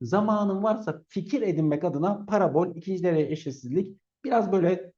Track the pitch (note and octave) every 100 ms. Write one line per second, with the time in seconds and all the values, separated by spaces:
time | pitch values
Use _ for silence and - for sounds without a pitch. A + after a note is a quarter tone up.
0 | A#2+ F#3+ G#3+ G#3+ G3+ F#3+ G#3+ A3 G#3+ D#3+
1 | - G3+ E3+ C#4 G#3 D#3 D#3 D3 F3 C#3+
2 | F3+ G3+ G3 G#3 F3 D3 F3+ E3+ F#3 F#3
3 | F3 D#3+ D3+ D3+ D3 C3 B2 D#3 G3 -
4 | _ _ - A#3+ G3 F#3+ F3 F3+ -